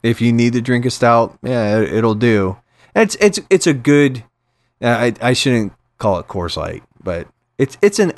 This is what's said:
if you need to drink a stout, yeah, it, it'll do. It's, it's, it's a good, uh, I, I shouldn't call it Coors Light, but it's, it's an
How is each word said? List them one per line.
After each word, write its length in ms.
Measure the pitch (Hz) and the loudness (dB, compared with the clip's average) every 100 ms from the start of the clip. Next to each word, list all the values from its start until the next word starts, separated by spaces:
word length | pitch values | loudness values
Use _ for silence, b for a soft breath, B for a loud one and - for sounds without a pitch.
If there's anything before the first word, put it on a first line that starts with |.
if 160 | 117 117 | 0 0
you 120 | 117 | 2
need 200 | 117 120 | 2 2
to 80 | 120 | 0
drink 240 | 120 123 123 | -2 -2 -2
a 40 | |
stout, 460 | - 120 117 113 - | 0 2 4 2 -6
yeah, 340 | 123 123 107 110 | -6 -2 0 0
it, 140 | 95 | 0
it'll 220 | 101 113 107 | 0 0 0
do. 420 | 120 107 95 98 _ b b - | 2 2 0 -6 _ b b 0
It's, 200 | 220 - | 0 2
it's, 180 | 208 202 - | 0 0 0
it's 180 | 190 180 | 0 2
a 60 | |
good, 500 | 139 120 147 143 127 - _ _ _ _ _ | 0 2 4 2 -2 -14 _ _ _ _ _
uh, 60 | 120 | -2
I, 260 | 117 120 110 | 0 -2 -2
I 120 | 120 | -2
shouldn't 400 | 123 139 120 101 - _ _ | 0 0 0 -2 -10 _ _
call 220 | 110 90 | -2 -2
it 80 | - | -4
Coors 300 | 98 85 82 | -8 -8 -8
Light, 260 | 80 82 _ _ | -8 -10 _ _
but 240 | 92 85 78 _ _ - | -8 -8 -10 _ _ -4
it's, 200 | 135 - | -4 0
it's 180 | 202 208 | 0 2
an 120 | 190 | -2